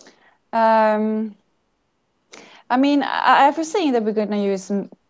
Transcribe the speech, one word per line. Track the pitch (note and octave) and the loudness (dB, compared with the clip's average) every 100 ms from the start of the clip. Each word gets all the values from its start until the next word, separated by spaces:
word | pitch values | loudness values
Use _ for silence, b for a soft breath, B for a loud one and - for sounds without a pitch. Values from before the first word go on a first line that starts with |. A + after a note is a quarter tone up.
| b b b b _ | b b b b _
Um, | A3+ A3+ A3 G#3+ G#3+ G#3+ A3 A3 G3+ _ _ _ _ _ _ _ _ _ B B B - | 0 2 4 2 0 -2 -4 -6 -12 _ _ _ _ _ _ _ _ _ B B B -4
I | B3+ | 0
mean, | C#4+ C#4+ | 2 0
I, | A#1+ - - B3+ C#4 | 0 -2 2 4 4
I | |
foresee | D4+ D#4+ G#4+ D#4 | 2 -4 -2 0
that | A#3+ | 0
we're | G#3+ | -2
gonna | G#3+ G#3 G#3 | -2 -2 -2
use | G3+ G3 F#3+ | -2 -4 -4
m-, | G3+ - - _ | -6 -6 -14 _